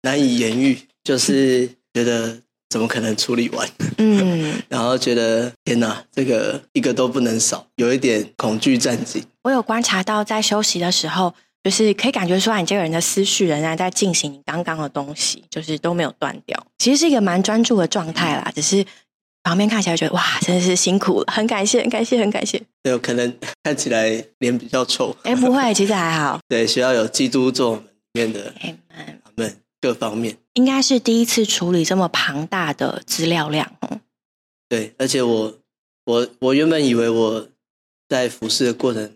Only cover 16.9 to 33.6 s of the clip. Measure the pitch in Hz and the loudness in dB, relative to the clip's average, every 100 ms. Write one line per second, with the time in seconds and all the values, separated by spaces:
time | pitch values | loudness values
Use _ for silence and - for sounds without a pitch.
16.9 | 277 330 262 196 180 196 220 233 220 165 | 4 4 4 2 2 2 2 2 2 2
17.9 | 208 160 160 170 139 - - - 196 190 | -2 -4 -4 -2 -2 -4 -4 0 0 0
18.9 | - _ _ _ _ - 175 208 220 180 | -8 _ _ _ _ -2 2 2 0 0
19.9 | 170 156 175 - - - 180 180 180 - | -2 -2 0 -2 -2 0 2 2 2 2
20.9 | 196 190 110 - 226 220 214 208 247 233 | 2 2 0 0 -2 -2 0 0 2 0
21.9 | 220 233 240 208 226 214 - - _ 131 | -2 0 2 2 -2 -4 -6 -10 _ -2
22.9 | 123 123 120 120 120 - - 143 143 131 | -2 -2 -2 -2 -4 -14 -8 -6 -4 0
23.9 | 113 110 110 110 _ 123 123 120 131 123 | 0 0 -2 -6 _ -2 -2 -2 -2 -2
24.9 | - 127 - - 254 254 262 254 202 196 | -2 -2 -4 -2 2 4 4 2 2 2
25.9 | 202 165 160 143 147 _ 120 113 - 127 | 0 0 0 -2 -4 _ 0 0 2 2
26.9 | 123 110 - 127 131 127 127 123 110 - | 2 0 0 0 2 2 2 -2 -2 -10
27.9 | _ _ 120 113 107 101 - - 82 _ | _ _ -4 -2 -4 -12 -12 -14 -14 _
28.9 | - 78 - _ - 110 101 _ _ 131 | -20 -18 -20 _ -8 -8 -8 _ _ -4
29.9 | 117 113 107 117 104 _ - 254 269 269 | -2 -4 -4 -6 -8 _ 2 2 4 2
30.9 | 262 - 226 233 - 208 - 175 180 156 | 2 4 2 2 2 0 0 2 2 2
31.9 | 190 175 - 160 139 156 190 160 143 - | 0 0 0 -4 -4 -4 -4 -4 -2 -4
32.9 | - - - 165 170 151 151 | -4 -6 -2 0 0 0 -2